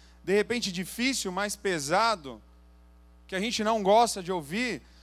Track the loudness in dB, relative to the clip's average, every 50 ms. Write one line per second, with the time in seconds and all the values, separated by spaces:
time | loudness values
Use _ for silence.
0 | -20 -20 -20 -14 -4 0 2 2 2 2 -2 -2 -2 -4 -4 -4 -6 -6 -4 -2
1 | -2 0 0 -2 -4 -4 -4 -2 -4 -4 -4 -4 -4 -2 -2 -2 -2 0 2 2
2 | 4 2 0 -2 -6 -14 -14 -16 -18 -20 -20 -20 -20 -20 -20 -20 -20 -20 -20 -20
3 | -20 -20 -20 -20 -14 -8 -6 -4 -4 -2 -2 -2 0 0 0 2 4 6 6 6
4 | 6 4 2 -4 -6 -6 -6 -6 -6 -4 -4 -4 -2 -2 -4 -6 -8 -14 -20 -20